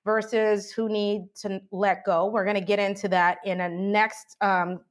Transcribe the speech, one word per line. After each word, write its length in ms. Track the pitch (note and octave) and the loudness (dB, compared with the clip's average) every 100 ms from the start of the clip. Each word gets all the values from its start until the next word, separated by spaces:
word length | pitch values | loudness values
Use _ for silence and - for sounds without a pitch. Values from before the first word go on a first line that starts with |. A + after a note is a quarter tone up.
| G#3 | -2
versus 680 | A3 G#3+ A3+ G#3+ G#3 G3 | -2 0 0 2 2 -2
who 160 | - A3 | -4 -2
need 360 | G#3+ G3+ G#3 F#3 - | 0 0 -2 -6 -10
to 240 | G3+ F#3+ F#3+ | -8 -8 -8
let 340 | F#3+ G3+ F#3 - | -2 0 0 0
go. 200 | E3+ G3 | 2 2
We're 200 | A3 F#3+ | 0 0
gonna 160 | G#3 | 0
get 180 | F#3 G#3 | 0 0
into 300 | G3+ G3+ G3+ | 0 -2 0
that 300 | F3+ F3 F3+ | 4 4 2
in 160 | G3 F3+ | -2 -4
a 80 | F3+ | -4
next, 680 | F3 G3 G#3 A3 - - - | -4 0 2 2 -2 -16 -2
um, 400 | G3 F#3 F3 F3+ _ | 0 2 0 -6 _